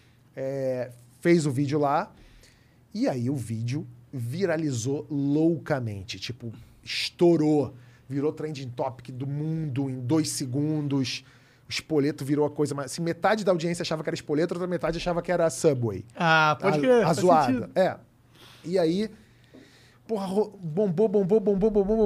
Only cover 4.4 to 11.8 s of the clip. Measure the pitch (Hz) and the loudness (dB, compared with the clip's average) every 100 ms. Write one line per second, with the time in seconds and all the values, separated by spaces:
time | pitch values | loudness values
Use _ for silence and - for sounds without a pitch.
4.4 | 185 160 156 123 120 147 147 143 139 147 | -2 0 -2 -4 -4 -6 -4 -4 0 2
5.4 | 165 170 - 143 117 98 92 92 - 120 | 2 0 -2 -4 -4 -8 -10 -12 -12 -12
6.4 | 117 - - - - - - - 175 165 | -12 -14 -20 -20 -10 -8 -8 2 4 6
7.4 | 151 151 123 - - - - 139 147 151 | 4 2 0 -6 -20 -20 -8 -4 -4 -4
8.4 | 156 139 131 123 135 120 - 127 139 143 | -8 -8 -10 -6 -6 -6 -14 -10 -8 -6
9.4 | 156 160 156 123 139 131 123 160 147 - | -4 -4 -4 -2 -4 -4 0 0 0 -4
10.4 | 135 135 151 156 147 139 127 - - - | -4 -2 -2 -2 0 0 -2 -6 -12 -20
11.4 | _ _ - - | _ _ -12 -12